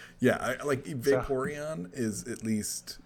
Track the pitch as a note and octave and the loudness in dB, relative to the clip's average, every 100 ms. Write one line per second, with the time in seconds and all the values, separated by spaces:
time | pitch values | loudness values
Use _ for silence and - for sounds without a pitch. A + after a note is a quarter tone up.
0 | - - B2 G#2 A2 B2+ C#3+ C3 D3+ C#3+ | -14 2 4 4 0 -2 0 -2 -2 0
1 | C3+ C3+ A#2+ C3 C#3 D3 D3+ D#3+ F3 - | 4 4 4 0 -2 -4 -6 -6 -6 -2
2 | A#2 F#2 F2 A2 A2 A2 G#2 - - - | -2 -2 -6 -4 0 0 0 -6 -10 -14